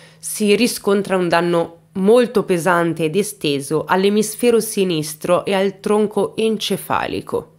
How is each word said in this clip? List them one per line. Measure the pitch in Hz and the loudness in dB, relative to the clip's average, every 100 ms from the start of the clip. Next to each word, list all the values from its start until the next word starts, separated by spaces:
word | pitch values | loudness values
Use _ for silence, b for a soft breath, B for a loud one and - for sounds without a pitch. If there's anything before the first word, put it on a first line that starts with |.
| B B | B B
si | - - 208 202 | -12 -4 0 2
riscontra | 233 - - 208 196 185 | 2 -2 0 0 0 -2
un | 175 | 2
danno | 170 175 170 165 - _ | 0 2 0 -2 -6 _
molto | 190 190 240 240 214 | -2 4 4 4 0
pesante | 180 180 170 170 170 160 | 0 0 2 2 2 0
ed | 160 | -2
esteso | 170 196 - 156 139 139 156 - | 0 -2 -2 -2 -2 -2 -4 0
all'emisfero | 190 196 214 214 - 240 226 | 2 2 2 -2 0 2 2
sinistro | 220 - 185 160 151 - - 175 | 0 -2 -2 -2 -4 -6 0 0
e | - | 0
al | 196 196 190 | 0 0 -2
tronco | 214 208 214 208 190 | -2 0 0 0 -4
encefalico. | - 220 208 - 196 - 117 - 90 - - - | -2 -2 -2 -4 -6 -2 -4 -2 -6 -6 -6 -8